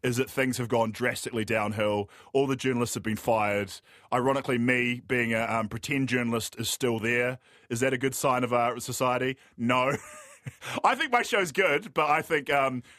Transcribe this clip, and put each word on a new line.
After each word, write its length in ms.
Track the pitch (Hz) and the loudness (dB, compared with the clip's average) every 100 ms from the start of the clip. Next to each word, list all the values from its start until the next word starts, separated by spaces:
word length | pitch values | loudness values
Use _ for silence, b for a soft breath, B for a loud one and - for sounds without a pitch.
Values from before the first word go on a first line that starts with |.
is 160 | 127 120 | -2 0
that 120 | 131 | -2
things 280 | - 131 127 | 0 0 0
have 100 | 117 | 0
gone 240 | 120 110 | 2 0
drastically 520 | 107 120 113 - 117 | 0 -2 -2 -4 -4
downhill. 640 | 107 110 104 107 107 104 101 B B | 0 0 0 0 0 0 -4 B B
All 140 | 135 135 | 0 2
the 80 | 131 | 0
journalists 380 | 131 120 120 | 0 0 0
have 80 | 117 | -2
been 140 | 110 107 | -4 -2
fired. 560 | - 110 104 101 98 - B B B | 0 2 2 0 -4 -8 B B B
Ironically, 460 | 123 127 135 135 123 | 0 2 0 0 0
me 420 | 123 123 123 123 - | 2 2 2 -2 -2
being 260 | 127 117 | 0 0
a, 80 | 113 | 0
um, 240 | 113 113 107 | 0 -2 -2
pretend 400 | 113 - 139 131 | -6 -4 -2 0
journalist 440 | 123 117 117 - - | 0 0 -2 -4 -6
is 80 | 110 | -6
still 300 | - 127 113 | -2 0 0
there. 400 | 113 120 123 127 b b b | 0 0 0 -4 b b b
Is 100 | 117 | 0
that 120 | 131 | 0
a 40 | 131 | 0
good 160 | 131 | -2
sign 300 | - 143 123 | 0 0 2
of 80 | 123 | 2
our 260 | 120 120 120 | 2 2 -2
society? 580 | - 120 127 123 127 131 b - | -6 -2 0 2 -2 -6 b -4
No. 400 | 120 127 127 135 | 2 2 2 -2
<laughs> 840 | - - - - - - - - | -8 -18 -20 -16 -16 -14 -10 0
I 100 | 208 | 2
think 180 | 262 311 | 2 2
my 100 | 240 | 0
show's 300 | 233 214 180 | 2 0 0
good, 400 | 139 185 143 208 | 2 2 2 0
but 140 | 147 147 | 0 2
I 120 | 156 | 2
think, 280 | 151 156 135 | 2 -2 2
um, 300 | 143 135 127 B | 2 2 -2 B